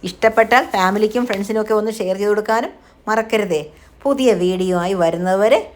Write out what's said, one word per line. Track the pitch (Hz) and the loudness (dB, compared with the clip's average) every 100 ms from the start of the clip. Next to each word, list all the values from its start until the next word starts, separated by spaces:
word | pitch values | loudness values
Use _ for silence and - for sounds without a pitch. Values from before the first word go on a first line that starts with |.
| 185 | -12
ഇഷ്ടപ്പെട്ടാൽ | - 220 220 220 240 339 | 0 0 2 4 2 2
ഫാമിലിക്കും | 202 185 202 214 240 247 | 0 0 2 0 0 -2
ഫ്രണ്ട്സിനും | 196 202 220 | -4 -4 -4
ഒക്കെ | 214 214 | 0 0
ഒന്ന് | 214 220 | -2 -4
ഷെയർ | 185 190 | -4 -2
ചെയ്ത് | 202 | 0
കൊടുക്കാനും | 208 214 220 294 - _ _ - | 0 0 -2 -2 -10 _ _ -4
മറക്കരുതേ. | 220 220 220 196 156 147 - - _ | -2 0 -2 0 -4 -4 -18 -20 _
പുതിയ | 277 277 254 190 | -2 2 2 2
വീഡിയോ | 180 185 185 175 | 0 0 0 0
ആയി | 175 190 | -2 0
വരുന്നവരെ | 165 170 185 190 214 294 - | 0 0 0 2 4 2 0